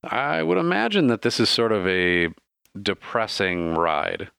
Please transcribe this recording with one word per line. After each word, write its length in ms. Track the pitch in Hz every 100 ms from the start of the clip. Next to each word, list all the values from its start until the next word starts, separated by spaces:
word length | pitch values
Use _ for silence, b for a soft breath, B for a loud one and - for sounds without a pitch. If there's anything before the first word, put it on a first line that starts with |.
I 400 | - 110 139 160
would 160 | 160 180
imagine 480 | 170 185 226 208 143
that 160 | 117
this 160 | 117 -
is 80 | 113
sort 220 | - 117
of 140 | 107 92
a 420 | 92 90 87 85 - _ _ _ 98
depressing 960 | 101 95 - 117 110 - 95 90 85
ride. 560 | 82 82 76 50 50 -